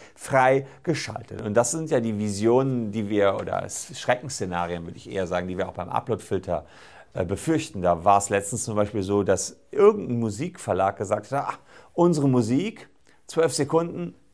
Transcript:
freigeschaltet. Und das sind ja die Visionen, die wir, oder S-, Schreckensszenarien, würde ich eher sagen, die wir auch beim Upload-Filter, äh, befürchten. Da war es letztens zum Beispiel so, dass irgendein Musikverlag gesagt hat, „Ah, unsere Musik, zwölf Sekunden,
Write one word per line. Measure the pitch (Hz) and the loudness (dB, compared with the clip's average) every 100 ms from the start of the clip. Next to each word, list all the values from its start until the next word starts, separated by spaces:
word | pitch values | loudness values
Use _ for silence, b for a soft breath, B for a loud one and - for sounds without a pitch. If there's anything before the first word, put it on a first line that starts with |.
| B | B
freigeschaltet. | - - 131 131 135 139 - - 156 - 107 113 - | -16 0 4 6 4 0 -10 -4 -4 -4 -10 -10 -8
Und | 110 | 0
das | 104 123 | 2 2
sind | 165 160 | 0 0
ja | 139 | 0
die | 113 104 | 0 -2
Visionen, | 107 98 113 123 135 123 110 | -2 2 4 4 4 0 -2
die | 107 101 | -4 -2
wir, | 104 98 98 | 2 2 2
oder | 92 95 | -4 -4
S-, | - - - - | -6 -10 -12 -8
Schreckensszenarien, | - 123 135 - 95 87 87 87 | 0 0 -2 -8 -4 -2 -4 -4
würde | 85 - | -8 -14
ich | - | -8
eher | 95 90 | -4 -2
sagen, | 90 90 | -2 -4
die | 90 | -6
wir | 90 | -6
auch | |
beim | - 87 | -6 -4
Upload-Filter, | 117 - 104 - 98 - 80 - B B B B | -4 -2 -6 -2 -4 -2 -4 -6 B B B B
äh, | - | -6
befürchten. | 90 98 156 160 - 98 | -4 -4 0 -2 -2 -2
Da | 87 85 | 0 2
war | 92 101 | 6 4
es | - | 4
letztens | 101 98 117 - | 0 0 -6 -4
zum | 104 | 0
Beispiel | 104 110 | 0 0
so, | 92 101 | 0 0
dass | 98 92 - - - | 2 2 0 -10 -8
irgendein | - 202 208 131 117 | 6 6 6 -2 -2
Musikverlag | 113 101 170 - - 92 95 - | -2 -2 -8 -6 -2 2 2 0
gesagt | 98 104 - | -2 -2 -2
hat, | 135 - | -6 -4
„Ah, | - B B B | -8 B B B
unsere | - 175 151 139 | 2 4 4 4
Musik, | 127 110 131 208 - - _ _ b - | 4 2 0 -2 -8 -20 _ _ b -8
zwölf | - 160 | 0 0
Sekunden, | 147 143 160 170 175 170 - _ | 2 0 0 0 -6 -10 -12 _